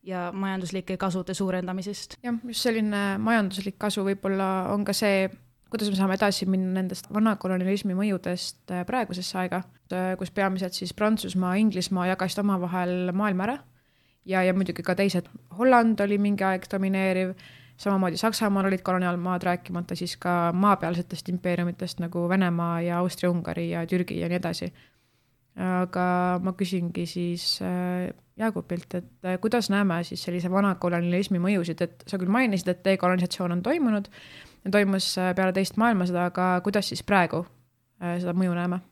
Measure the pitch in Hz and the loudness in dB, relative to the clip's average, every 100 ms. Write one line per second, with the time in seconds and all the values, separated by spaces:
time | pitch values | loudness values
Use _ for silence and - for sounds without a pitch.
0 | 190 185 175 190 196 190 180 185 180 185 | -6 -6 -6 -4 -2 -2 -4 -6 -6 -4
1 | 196 180 180 185 190 185 185 185 185 202 | -2 -2 -4 -2 -2 -2 -2 -6 -6 -10
2 | - - 247 233 240 226 254 220 214 208 | -12 -10 -6 -6 -4 -2 0 0 0 0
3 | 202 196 220 226 196 185 196 - 208 202 | 0 0 2 2 2 -2 -8 -4 -4 0
4 | 196 196 196 190 190 190 185 202 202 196 | -2 -2 0 0 0 0 0 -2 0 0
5 | 208 196 190 - - _ _ 220 208 190 | 2 2 0 -4 -20 _ _ -4 -2 2
6 | 190 190 208 196 190 190 185 185 185 190 | 2 2 2 2 0 0 0 -2 -2 -6
7 | - 214 220 214 185 185 185 196 196 185 | -6 0 2 2 -2 0 0 0 -2 -2
8 | 208 190 180 180 - - - 180 180 254 | 0 -2 -4 -6 -8 -12 -8 -8 -4 -2
9 | 214 180 185 185 180 180 185 _ _ 180 | -2 -6 -6 -4 -4 -4 -6 _ _ -4
10 | 185 185 185 - 196 190 185 - 175 - | -2 -4 -4 0 0 0 -4 -6 -8 0
11 | 208 220 185 180 185 185 220 185 175 190 | 2 2 0 -2 0 4 2 2 -2 0
12 | 180 185 185 - 202 190 175 180 180 180 | 0 0 -2 0 0 0 0 -2 -2 0
13 | 180 180 208 185 202 277 - _ _ _ | -2 0 0 0 -2 -4 -10 _ _ _
14 | _ _ - 185 185 185 185 170 170 180 | _ _ -2 2 2 2 0 -2 -2 2
15 | 196 180 - - - 175 254 247 226 214 | 2 2 -4 -14 -18 2 6 6 6 2
16 | 202 202 202 202 190 185 - 196 190 190 | 2 2 2 2 2 0 -2 -2 0 2
17 | 190 185 185 185 - - - - 208 190 | 2 2 0 -4 -16 -20 -20 -6 0 2
18 | 185 160 220 220 214 196 196 185 185 185 | 2 2 0 0 0 2 2 0 0 0
19 | 180 175 180 180 180 180 - 175 175 180 | 2 -2 -2 -2 0 -2 -2 -8 -6 -6
20 | 175 - 180 175 170 170 202 190 165 170 | -6 -6 0 2 2 4 4 4 2 -2
21 | 175 170 - 180 180 175 175 175 180 - | -4 -8 -6 -4 -2 0 -2 -4 -8 -6
22 | 170 175 175 190 180 170 170 170 175 175 | -6 -2 0 2 2 2 0 0 0 0
23 | 180 - 180 175 170 165 170 170 165 180 | -2 0 0 0 -2 -4 -4 -4 -2 -2
24 | 180 175 170 175 175 170 175 - - _ | 0 -2 -2 -2 -2 -4 -8 -10 -20 _
25 | _ _ _ _ _ - 185 185 180 180 | _ _ _ _ _ -6 -2 0 0 0
26 | 180 180 180 180 185 185 185 185 170 175 | 2 2 2 0 -2 -2 -2 0 -2 -4
27 | 170 180 175 175 - - 185 180 180 180 | -6 -4 -4 -2 -4 -4 -2 -2 -2 -2
28 | 180 - _ - 220 202 175 175 - 180 | -4 -8 _ -2 -2 -2 -4 -8 -6 -8
29 | 175 _ 185 185 208 240 208 196 202 170 | -8 _ -4 -2 2 2 2 2 2 0
30 | 175 180 - 175 175 190 202 180 180 175 | -4 -8 -6 -4 0 2 2 2 0 0
31 | 175 175 196 185 180 202 170 160 175 - | 2 0 2 2 2 2 0 -2 -4 -4
32 | - 196 180 220 254 190 180 180 196 190 | -8 -4 2 2 4 2 0 0 2 2
33 | 180 185 175 - 180 175 196 330 254 214 | 4 4 2 0 0 0 0 2 2 2
34 | 202 - - - - - 185 202 202 196 | -2 -14 -20 -20 -20 -12 0 2 4 2
35 | - - 185 180 190 185 190 - 233 214 | 0 0 0 2 2 2 0 2 2 4
36 | 180 175 175 180 185 180 202 202 196 - | 2 0 0 0 2 2 2 0 -2 -6
37 | - 196 170 156 170 _ _ _ _ _ | 2 4 4 0 -6 _ _ _ _ _
38 | 175 175 180 175 185 175 175 180 - | -4 -4 -2 2 2 2 -2 -4 -6